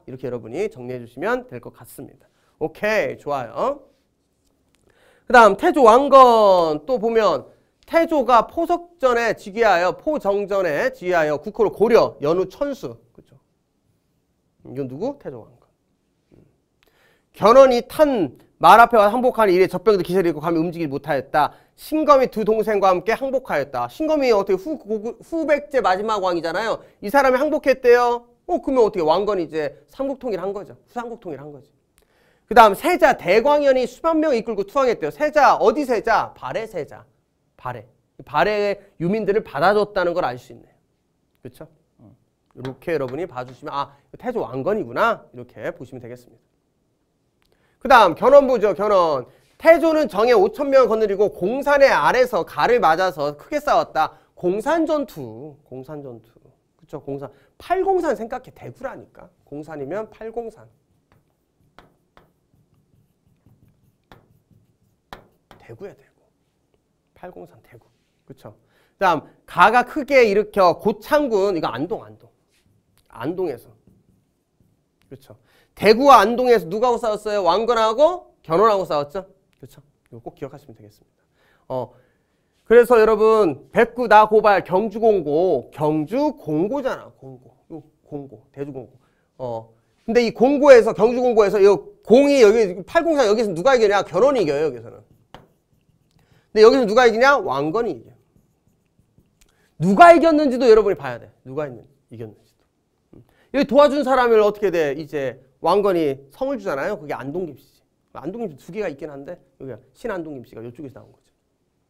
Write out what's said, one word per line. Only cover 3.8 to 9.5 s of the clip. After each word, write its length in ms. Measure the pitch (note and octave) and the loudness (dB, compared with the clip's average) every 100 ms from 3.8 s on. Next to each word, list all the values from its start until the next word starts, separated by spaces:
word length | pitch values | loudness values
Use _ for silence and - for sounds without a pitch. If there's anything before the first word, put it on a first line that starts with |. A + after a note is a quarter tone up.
| _ _ _ _ _ _ _ _ _ _ _ _ _ _ - | _ _ _ _ _ _ _ _ _ _ _ _ _ _ 4
그다음 300 | A#3+ A3 G3 | 8 8 6
태조 260 | F4 D#4 | 0 4
왕건 1040 | A#3+ A#3 C#4+ C4+ B3+ A3+ G#3 F3+ E3 D3+ - | 6 6 6 8 8 6 4 4 2 -2 -4
또 120 | B3 | -4
보면 480 | A3 A3+ G#3 D3 - _ _ _ - | -2 0 0 0 -6 _ _ _ -4
태조가 600 | D#4+ E4 D4+ A3+ B3 G#3+ | -2 0 0 2 2 2
포석전에 840 | - E4 F4 F4 - C4 A#3 A#3 | -4 -4 -4 -6 -4 -2 0 -2
즉위하여, 640 | - - | -4 -8